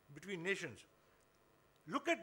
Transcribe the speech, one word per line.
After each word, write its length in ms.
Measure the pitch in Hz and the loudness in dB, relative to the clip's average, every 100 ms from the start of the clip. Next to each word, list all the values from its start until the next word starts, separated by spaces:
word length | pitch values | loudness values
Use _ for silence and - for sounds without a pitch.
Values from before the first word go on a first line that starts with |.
| - | -18
between 280 | 143 175 185 | -12 -6 -2
nations. 380 | 180 196 160 92 - - - - - _ - - - - - | 0 0 -2 -8 -16 -20 -20 -20 -20 _ -20 -20 -20 -16 -2
Look 200 | 254 339 | 0 4
at 100 | 330 | 4